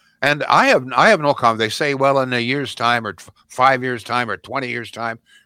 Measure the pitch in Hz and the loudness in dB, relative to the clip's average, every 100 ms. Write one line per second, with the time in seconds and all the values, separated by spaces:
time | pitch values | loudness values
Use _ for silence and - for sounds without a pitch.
0 | _ _ 135 147 143 151 262 208 127 127 | _ _ -2 0 2 2 4 2 2 2
1 | 185 196 147 139 120 110 110 - 147 139 | 4 4 2 2 0 2 -2 -2 -4 0
2 | 135 139 127 123 120 139 123 - 117 120 | 2 2 0 -2 -2 -4 -6 -4 0 0
3 | 113 90 - _ _ - 131 131 127 120 | -2 -10 -18 _ _ 0 2 2 -2 -8
4 | - 123 120 95 - 131 123 120 110 107 | -6 -4 -4 -8 -8 -8 -6 -8 -10 -8
5 | 113 113 _ _ | -8 -8 _ _